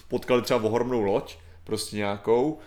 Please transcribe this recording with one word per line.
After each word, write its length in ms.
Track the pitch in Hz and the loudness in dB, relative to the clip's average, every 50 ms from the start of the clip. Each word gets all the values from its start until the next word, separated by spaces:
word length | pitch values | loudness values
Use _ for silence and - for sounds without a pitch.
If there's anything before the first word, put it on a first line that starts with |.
| - | -8
potkali 340 | - 127 117 - - 127 120 | -6 -6 -4 0 2 2 2
třeba 220 | 107 - 127 117 107 | 2 2 2 2 2
ohromnou 380 | 107 113 117 120 127 127 117 | 2 2 0 0 0 0 0
loď, 360 | 101 98 104 139 139 - - - - - - - - | 2 2 0 0 -2 -6 -12 -18 -20 -20 -20 -18 -10
prostě 320 | - 107 104 - - 107 | -6 -6 -6 -6 -6 -4
nějakou, 600 | 104 104 101 101 101 - 107 117 120 139 156 156 - - | -2 -2 -2 -2 -2 2 2 4 4 4 0 -2 -6 -10